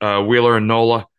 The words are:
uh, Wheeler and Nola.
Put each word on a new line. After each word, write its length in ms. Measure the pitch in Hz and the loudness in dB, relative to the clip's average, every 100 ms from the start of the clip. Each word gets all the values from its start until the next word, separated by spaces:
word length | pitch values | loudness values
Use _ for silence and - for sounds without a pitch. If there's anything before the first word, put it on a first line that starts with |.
uh, 220 | 104 101 | -4 -2
Wheeler 340 | 104 120 120 117 | 0 2 2 2
and 100 | 107 | 0
Nola. 380 | 113 117 117 98 | 0 0 -2 -6